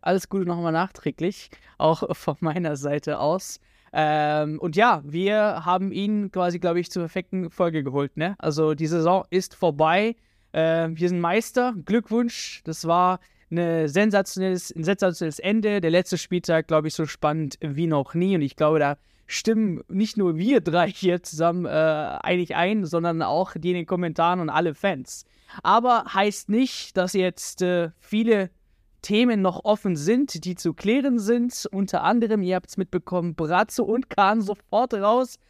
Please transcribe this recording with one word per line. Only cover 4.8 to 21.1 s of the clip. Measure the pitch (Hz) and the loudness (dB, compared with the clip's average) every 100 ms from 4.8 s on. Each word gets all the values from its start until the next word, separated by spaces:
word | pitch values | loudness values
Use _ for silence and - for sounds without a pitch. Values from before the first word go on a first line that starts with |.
| 240 170 143 | 4 2 -2
wir | 160 196 214 214 165 | -2 0 2 0 0
haben | 160 185 190 | 0 0 0
ihn | 180 202 208 196 | -2 -2 -2 -2
quasi, | 185 175 175 | -2 -2 0
glaub | 180 175 | 0 -2
ich, | 175 | -2
zur | 180 | -6
perfekten | 165 190 - 190 170 | -4 -6 -6 -6 -6
Folge | - 170 156 | -2 0 0
geholt, | 139 139 143 - | -2 -2 -4 -4
ne? | 170 196 | -6 -4
Also | 156 151 156 | -4 0 0
die | 151 156 | 0 -2
Saison | 170 165 185 - | 0 2 2 0
ist | 180 - - | -2 -2 -2
vorbei. | 175 143 160 180 220 233 _ _ _ | 0 2 2 4 0 -4 _ _ _
Ähm, | - 160 165 165 160 | 0 2 2 -2 -2
wir | 175 | 0
sind | 175 | 0
Meister. | 170 202 - 254 247 202 143 | 0 0 0 0 0 -2 0
Glückwunsch. | 226 - 226 233 - - - - | 0 2 -2 -2 -4 -12 -12 -12
Das | 160 160 | -6 0
war | 170 180 185 _ _ - | 4 4 0 _ _ -6
eine | 170 170 165 156 | -2 0 0 2
sensationelles, | 151 214 202 190 185 190 180 - 165 | 2 4 2 0 -2 -2 -2 -6 -6
ein | |
sensationelles | 160 196 190 165 165 - | -2 2 0 0 -6 -4
Ende. | 190 220 208 202 | -2 0 2 0
Der | 165 | 2
letzte | 170 180 170 | 2 2 -4
Spieltag, | - 175 - 160 - | -2 -4 0 0 2
glaub | 156 | 0
ich, | 151 | 0
so | - 156 | -4 -6
spannend | - 151 156 147 - | -2 -2 0 -4 -6
wie | 156 143 170 | -6 -2 0
noch | 151 131 | 0 0
nie. | 165 190 185 | 0 2 2
Und | |
ich | 143 - | 0 2
glaube, | 156 156 | 2 4
da | 143 147 _ _ - | 2 -2 _ _ -10
stimmen | - - 220 214 165 - | -4 0 2 0 -2 -4
nicht | 190 220 214 | -2 -2 0
nur | 185 160 | 0 2
wir | 208 262 | 2 2
drei | 165 165 175 | 4 2 0
hier | - 185 | 0 0